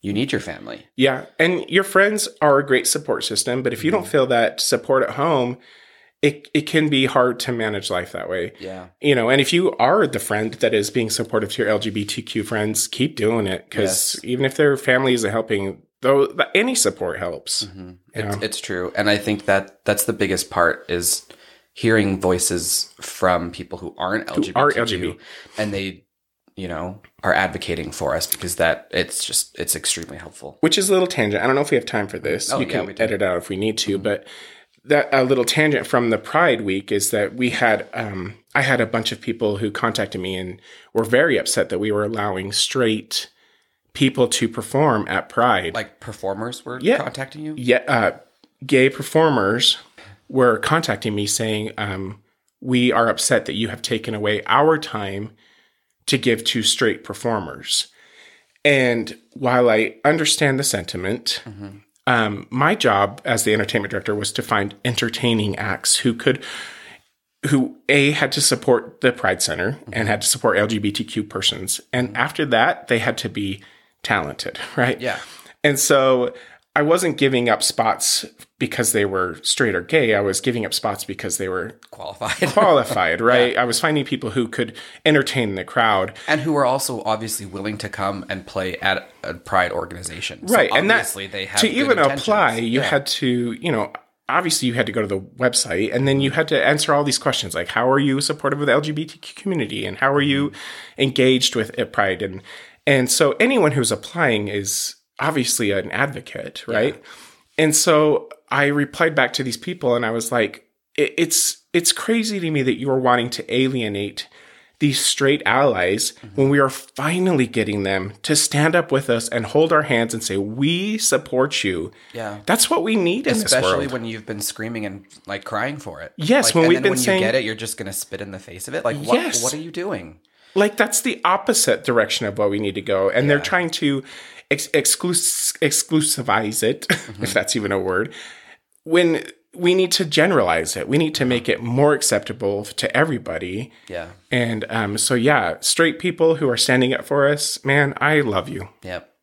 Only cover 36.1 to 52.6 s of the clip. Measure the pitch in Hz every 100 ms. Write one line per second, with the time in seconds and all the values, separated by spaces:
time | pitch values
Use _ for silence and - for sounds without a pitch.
36.1 | 110 - 156 170 117 104 95 - 101 92
37.1 | 110 101 123 123 - 120 104 - - 110
38.1 | 98 92 107 _ - 131 127 113 113 110
39.1 | - - 113 110 98 107 101 117 113 98
40.1 | 98 92 92 90 95 - - - 110 107
41.1 | 120 165 120 - - 87 120 107 104 104
42.1 | 110 104 95 95 98 - 135 117 107 -
43.1 | - - _ _ _ _ _ _ - 135
44.1 | 135 120 - 117 120 120 135 151 110 -
45.1 | 92 - - 123 101 87 104 107 _ -
46.1 | 104 95 98 117 127 - 123 151 269 -
47.1 | - 135 151 151 151 123 120 - 127 98
48.1 | - _ _ _ _ 131 135 135 135 143
49.1 | 160 160 131 98 117 - - - - -
50.1 | - _ 127 123 110 - 160 160 101 113
51.1 | 104 104 - 110 107 107 - 104 95 95
52.1 | 104 _ _ _ _